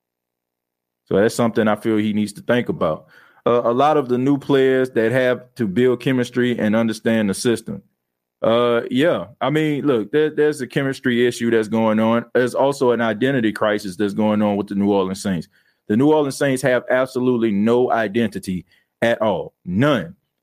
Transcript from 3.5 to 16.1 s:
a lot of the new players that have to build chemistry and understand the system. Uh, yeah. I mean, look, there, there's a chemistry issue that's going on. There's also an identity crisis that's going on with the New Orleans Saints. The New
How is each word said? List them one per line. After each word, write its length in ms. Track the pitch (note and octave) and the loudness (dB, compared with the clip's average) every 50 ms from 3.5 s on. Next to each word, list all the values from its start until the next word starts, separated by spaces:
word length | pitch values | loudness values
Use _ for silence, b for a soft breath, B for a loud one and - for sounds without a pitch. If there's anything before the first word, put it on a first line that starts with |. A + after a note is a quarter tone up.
| A#2+ A#2+ A2+ | 0 2 2
a 100 | A#2 A#2+ | 0 2
lot 240 | B2+ C#3+ D3+ D3+ | 2 2 2 2
of 100 | D3 C3+ | 2 0
the 120 | B2 B2 B2 | 0 -2 0
new 180 | B2+ C#3 C#3+ | 0 0 -2
players 540 | C3+ C#3 - C#3 C3+ C3+ C3 C3 C3 C3 B2+ | -2 0 0 2 2 4 2 2 2 0 -2
that 200 | - A#2+ A2 A2+ | 0 0 0 0
have 420 | B2 C3 B2+ B2+ B2 - - - _ | 0 0 0 0 -2 -2 -6 -14 _
to 100 | - A#2 | -6 -4
build 340 | G2 F2+ A#2+ B2 B2+ B2 A#2+ | -2 0 2 2 2 2 0
chemistry 600 | - C#3+ C3 B2+ A#2+ A#2+ - B2+ A#2+ B2 A#2+ - | -2 -2 0 0 -2 -2 -2 0 0 0 0 0
and 160 | G#2+ G#2+ G#2 | 0 0 0
understand 520 | A#2 A#2 A2+ G#2+ - - A#2 A2+ A2+ G#2+ | 0 0 -2 -4 -4 -2 -2 0 0 0
the 60 | G2 F#2+ | -2 -2
system. 480 | - - B2 A2+ A2 - - E2+ F#2+ - _ _ _ _ _ _ _ _ _ _ _ | -2 0 -2 -2 -2 -4 -10 -14 -14 -14 _ _ _ _ _ _ _ _ _ _ _
Uh, 400 | - - A2+ A#2+ A#2+ A#2+ A#2+ A#2 - - | 0 0 2 2 2 2 0 0 -2 -2
yeah. 380 | B2 B2+ D3+ F3 C#3+ G2+ E2+ G2+ - _ | 0 0 2 2 0 0 -4 -8 -8 _
I 80 | - C3 | -4 -2
mean, 360 | D3 D#3 D#3 D3+ D3 C3+ A2+ | 0 0 0 0 -2 -2 0
look, 260 | D3 C3 A2 G2 G2+ | 0 0 0 -2 0
there, 180 | - D3 D#3 D3+ | 0 0 0 0
there's 320 | D3+ E3+ D3+ D3+ D3 C3+ | 0 0 0 0 0 -4
a 60 | B2 | -8
chemistry 600 | - - D3 C#3 C3+ B2 - - B2+ A#2+ A#2+ B2 | -6 -4 -4 -2 -2 -4 -2 -2 0 2 2 2
issue 240 | A#2+ A#2+ - A#2+ A#2 | 2 0 0 0 2
that's 160 | A#2 A2 A2 | 2 2 2
going 320 | G2+ A2+ A2+ A2+ A2 G#2+ A2 | 0 0 0 2 2 2 2
on. 260 | A2 A2+ A#2 A#2+ A#2 - - | 2 2 2 0 -2 -2 0
There's 220 | B2 B2+ A#2+ - | 0 0 0 0
also 360 | A2 C3 C#3 C#3 C#3 C3+ B2 | 0 0 0 0 2 2 2
an 100 | A#2 A2+ | 2 2
identity 500 | A#2 A2+ G#2+ G#2 B2+ C3+ C#3 B2+ A2 G#2+ | 0 -2 0 0 -2 0 0 0 0 0
crisis 460 | G#2 - A2 G#2+ G#2 G#2+ - F#2+ F2 | 0 0 0 0 0 -2 -4 -8 -4
that's 160 | F#2 G#2 G2+ G2+ | -4 -4 -2 0
going 280 | G#2+ G#2+ G#2+ G#2+ G#2 | 0 0 0 2 2
on 140 | G#2+ G#2 G2+ | 2 0 0
with 120 | G2+ G2+ | -2 -4
the 80 | - G#2 | -4 -2
New 160 | G2 G2+ G2+ | 0 2 2
Orleans 300 | G2+ G2 F#2 F#2 F#2+ - | 2 2 0 0 -4 -6
Saints. 260 | - G#2 F#2 D#2+ - - _ _ _ _ _ _ _ | -4 -4 -4 -4 -6 -10 _ _ _ _ _ _ _
The 100 | - G#2+ | -2 0
New 140 | A#2 C#3 D3+ | 2 4 4